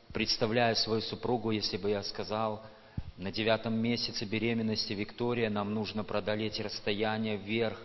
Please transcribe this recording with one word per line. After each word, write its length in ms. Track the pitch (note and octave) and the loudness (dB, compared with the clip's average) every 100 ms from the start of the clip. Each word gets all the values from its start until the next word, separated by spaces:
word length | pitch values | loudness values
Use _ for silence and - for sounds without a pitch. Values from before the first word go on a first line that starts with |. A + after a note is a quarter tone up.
| - | -8
представляю 600 | - A2 - A2+ A#2+ A#2 | -2 0 2 4 6 4
свою 280 | A2 - A2+ | 4 2 0
супругу, 480 | - A2 A2 B2 A2 | 0 -4 0 0 2
если 260 | G#2+ - G#2 | 0 0 0
бы 140 | G2+ | 0
я 120 | G2+ | 0
сказал: 600 | G2 - G2 G#2+ A2 G#2+ - - - - - - | -2 -6 -4 0 0 -2 -10 -18 -10 -8 -8 -6
«На 120 | F#2+ | -4
девятом 440 | A2 A2 A2 A#2 | 0 4 4 2
месяце 500 | A2+ A#2 A#2 - - | 0 2 0 -2 -4
беременности, 720 | G#2 A2 A#2 A#2 A2 G#2+ - | -2 0 2 2 0 0 -2
Виктория, 560 | G2+ G2+ - A#2+ A#2+ A2 | -4 -4 -2 0 2 2
нам 240 | G#2 G2+ | 2 0
нужно 280 | A2 G2 G#2+ | -2 -2 -4
преодолеть 560 | G2+ G#2 G#2 G#2+ A2 - | -2 -2 0 0 -2 -2
расстояние 800 | - - A2 G#2 A2 A2 A2 G#2 | -6 -4 -2 0 2 2 0 -2
вверх», 420 | G2+ A2+ A2 G2+ | 0 2 2 -2